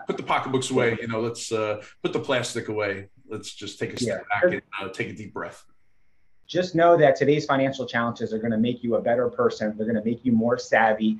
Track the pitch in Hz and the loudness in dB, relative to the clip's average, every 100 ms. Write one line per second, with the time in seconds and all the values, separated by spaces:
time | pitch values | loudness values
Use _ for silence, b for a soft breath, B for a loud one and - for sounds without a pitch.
0 | - - - 147 131 131 127 131 120 110 | -8 -8 -2 -2 0 -4 -2 0 0 0
1 | 117 110 117 117 - 110 107 107 B - | -4 -4 -4 -6 -4 -2 -2 -4 B -8
2 | 180 151 - 127 120 117 110 107 104 98 | -6 -4 -2 -2 -2 -6 -6 -4 -2 -4
3 | 98 - - 107 - - 101 - 117 - | -10 -20 -14 -12 -12 -14 -14 -8 -8 -4
4 | 117 95 - 104 107 101 - 95 95 - | -4 -4 -4 0 2 0 -6 -10 -8 -8
5 | 104 95 98 - 85 - - _ _ _ | -8 -8 -12 -10 -10 -12 -20 _ _ _
6 | _ _ _ - - 175 180 165 170 170 | _ _ _ -20 -6 -4 -2 4 6 8
7 | 147 135 139 151 151 135 135 135 120 120 | 8 6 4 4 2 2 2 -2 -4 0
8 | 117 113 107 110 113 110 120 120 120 110 | 0 -2 -4 -2 -2 2 0 0 0 0
9 | 120 120 120 - 117 - 110 107 110 110 | 2 2 0 0 0 0 -4 -2 -2 -2
10 | 110 120 131 113 117 123 - 117 110 107 | -2 -2 2 2 4 0 2 4 4 4
11 | 107 107 | 0 -2